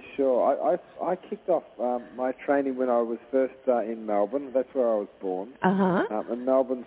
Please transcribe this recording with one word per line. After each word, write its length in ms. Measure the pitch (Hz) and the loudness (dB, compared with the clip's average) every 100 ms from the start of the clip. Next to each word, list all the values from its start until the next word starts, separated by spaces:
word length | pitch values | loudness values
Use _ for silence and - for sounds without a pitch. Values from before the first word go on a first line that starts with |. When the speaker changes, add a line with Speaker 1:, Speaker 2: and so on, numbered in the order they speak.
| - - | -2 0
Speaker 1:
sure. 400 | 135 120 87 139 | 2 4 4 2
I, 180 | 151 175 - - | 2 0 -4 -6
I, 60 | 160 | -4
I 40 | 180 | -4
kicked 320 | - 214 - | -6 -8 0
off, 140 | 160 - - | -2 -2 -6
um, 240 | 120 123 113 117 | -2 -4 -6 -6
my 160 | 127 | -4
training 440 | 127 - 143 139 127 | -4 0 2 2 0
when 120 | 127 | 2
I 120 | 120 | 2
was 160 | 117 113 - | 0 -4 -2
first, 240 | 131 131 - - | 0 0 -2 0
uh, 100 | 120 | 0
in 240 | 107 113 110 | 0 -6 -2
Melbourne. 440 | 104 101 131 139 | 0 0 -2 -2
That's 140 | 123 123 | -2 -2
where 160 | 135 120 | 0 2
I 60 | 107 | 0
was 120 | 101 - | -2 -6
born. 300 | 98 92 107 135 | -6 -4 -6 -2
Speaker 2:
Uh-huh. 420 | 185 190 190 180 427 | 0 2 2 2 0
Speaker 1:
Um, 160 | 107 - | -4 -4
and 160 | 120 127 | -4 0
Melbourne's 400 | 131 123 127 | 2 2 -2